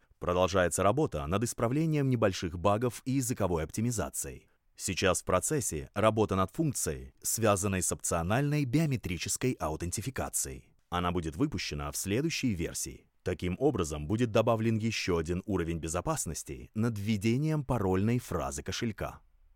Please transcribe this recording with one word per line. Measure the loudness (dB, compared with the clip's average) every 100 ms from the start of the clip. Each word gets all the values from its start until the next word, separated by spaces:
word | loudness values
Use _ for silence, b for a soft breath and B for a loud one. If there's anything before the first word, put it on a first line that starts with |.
| _ -6
Продолжается | 0 4 4 4 4 4
работа | 4 4 0 -2 -2
над | 0
исправлением | 0 0 0 2 2 2 2
небольших | 4 2 2 -4 0
багов | 2 4 0 -4
и | -2
языковой | -2 0 0 0 0
оптимизацией. | -2 -2 -2 -2 -4 -6 -8 -10 _ _ _
Сейчас | -8 -4 2 4 4
в |
процессе | 4 2 2 0 -2 -4 -4
работа | 2 4 4 2 2
над | 0
функцией, | 0 -2 0 -4 -4 -10 -8
связанной | -4 2 4 4 2 0
с | 0
опциональной | -2 -2 0 2 2 2 0
биометрической | 0 0 2 -2 -2 -4 -4 -2 -2
аутентификацией. | -2 -4 -4 -4 -4 -6 -4 -4 -4 -4 -8 -16 _ -6
Она | -2 0
будет | 0 -2 -2
выпущена | -2 -2 -4 -6 -6
в | -4
следующей | -2 0 -2 -2 -2
версии. | -2 -4 -6 -8 -10 _ _
Таким | -6 -2 -2 2
образом, | 2 2 -2 -2 -2
будет | 0 2
добавлен | 2 2 2 2 0
ещё | 0 -2 0 0
один | 0 -4 -2
уровень | -2 0 -4
безопасности | -4 -4 -2 -4 -4 -8 -10 -12 -8
над | -2 -2 -2
введением | -2 0 2 2 0 -2
парольной | -2 0 2 2 2 0
фразы | -2 -4 -4 -6
кошелька. | -6 -4 -4 -4 -8 -10 _ _ -20